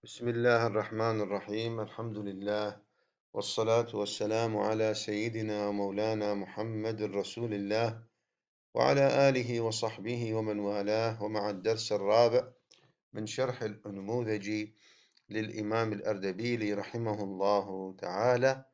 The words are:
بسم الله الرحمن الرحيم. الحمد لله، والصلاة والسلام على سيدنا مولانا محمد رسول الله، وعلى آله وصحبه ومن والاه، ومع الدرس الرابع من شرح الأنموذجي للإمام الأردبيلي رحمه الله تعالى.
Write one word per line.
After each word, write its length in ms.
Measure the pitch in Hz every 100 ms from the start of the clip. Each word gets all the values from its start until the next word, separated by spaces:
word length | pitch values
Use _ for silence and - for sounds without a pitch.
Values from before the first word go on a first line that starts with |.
بسم 240 | - - 120
الله 380 | 117 120 117 113
الرحمن 540 | 104 101 110 113 113
الرحيم. 600 | 101 101 104 107 117 113
الحمد 380 | 107 - 117 107
لله، 600 | 101 95 98 107 104 104 _ _ _ _ _
والصلاة 640 | 107 98 - 110 113 117 107
والسلام 600 | 104 - 107 110 117 107
على 380 | 104 110 110
سيدنا 760 | 107 - 104 113 113 110 104 104
مولانا 640 | 101 101 101 110 110 104
محمد 680 | 101 95 - 110 110 110 110
رسول 520 | 104 98 95 - 117
الله، 480 | 104 101 110 117 113 - _ _ _ _ _ _
وعلى 540 | 117 127 139 139 127 139
آله 320 | 131 120 117
وصحبه 760 | 113 110 110 - 101 120 113
ومن 240 | 110 110 104
والاه، 640 | 101 104 101 110 113 110
ومع 280 | 107 107 104
الدرس 420 | 98 101 110 -
الرابع 560 | 104 98 110 120 123 - _ _ _ _ _ _
من 140 | 110 107
شرح 360 | - 131 123
الأنموذجي 1120 | 110 104 104 98 98 120 113 107 98 107 107 _ _ _ _ _ _
للإمام 600 | 107 107 107 104 110 113
الأردبيلي 840 | 101 101 101 98 92 120 120 107
رحمه 500 | 101 98 117 113 107
الله 720 | 98 92 98 101 98 95 95 95
تعالى. 640 | 92 92 120 123 131 135 -